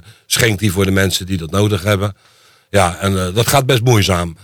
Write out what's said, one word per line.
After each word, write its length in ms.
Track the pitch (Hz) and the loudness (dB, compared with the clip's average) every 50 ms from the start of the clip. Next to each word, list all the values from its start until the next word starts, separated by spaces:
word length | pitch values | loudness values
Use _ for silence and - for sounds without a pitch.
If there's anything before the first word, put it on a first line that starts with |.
| - - - _ _ | -12 -18 -20 _ _
schenk 340 | - - - 123 117 107 90 | -6 -2 0 0 0 0 0
die 120 | 110 104 | 0 0
voor 140 | 85 98 98 | 0 0 0
de 60 | 95 | 0
mensen 340 | 95 98 98 92 - - 92 | 2 2 0 0 0 -4 -6
die 120 | 90 98 | -4 -6
dat 140 | 85 82 76 | -6 -6 -4
nodig 320 | 85 98 104 104 104 92 85 | -2 0 0 0 0 -2 0
hebben. 320 | 107 104 92 101 104 98 _ _ _ _ _ _ _ _ _ _ _ | 0 0 0 -2 -4 -6 _ _ _ _ _ _ _ _ _ _ _
Ja, 280 | - 101 92 87 87 - | 0 2 2 2 0 -2
en, 180 | 98 98 98 95 92 | -2 -2 -2 -2 -2
eh, 60 | 90 90 | -2 -2
dat 120 | 113 117 | -2 0
gaat 180 | - - 139 135 | 2 2 2 2
best 160 | 127 139 113 | 2 0 2
moeizaam. 560 | 113 127 120 104 95 92 92 85 87 85 80 - | 4 4 4 4 4 2 0 -2 -2 -6 -8 -14